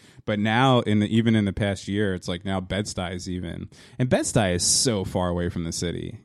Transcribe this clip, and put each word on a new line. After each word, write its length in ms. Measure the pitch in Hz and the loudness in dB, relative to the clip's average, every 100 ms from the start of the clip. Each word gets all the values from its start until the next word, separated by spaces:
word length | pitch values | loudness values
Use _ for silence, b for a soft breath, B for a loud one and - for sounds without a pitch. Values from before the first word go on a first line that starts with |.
| B B - | B B -4
But 120 | 104 | 0
now, 420 | 107 110 135 123 | 2 4 6 6
in 180 | 113 104 | 4 2
the, 160 | 104 110 | 4 4
even 200 | 113 110 | 4 4
in 80 | 101 | 2
the 80 | |
past 340 | 90 101 95 - | 0 -2 -2 -4
year, 260 | 101 104 | -2 0
it's 140 | 90 - | -2 -4
like 160 | 87 | -6
now 160 | 98 95 | -4 -4
Bed-Stuy 560 | 92 95 107 - 87 92 | -2 -4 -4 -6 -6 -6
is 140 | 98 | -6
even, 400 | 90 87 87 92 B B - | -6 -6 -10 -12 B B -4
and 120 | 127 | 0
Bed-Stuy 460 | 202 311 127 98 107 | 0 2 2 2 2
is 80 | |
so 420 | - - 135 107 92 | 2 2 2 0 -2
far 240 | 98 90 | -2 -2
away 180 | 87 87 | -2 -2
from 160 | 87 | -4
the 80 | 82 | -6
city. 480 | - 87 87 82 113 | -4 -6 -6 -8 -12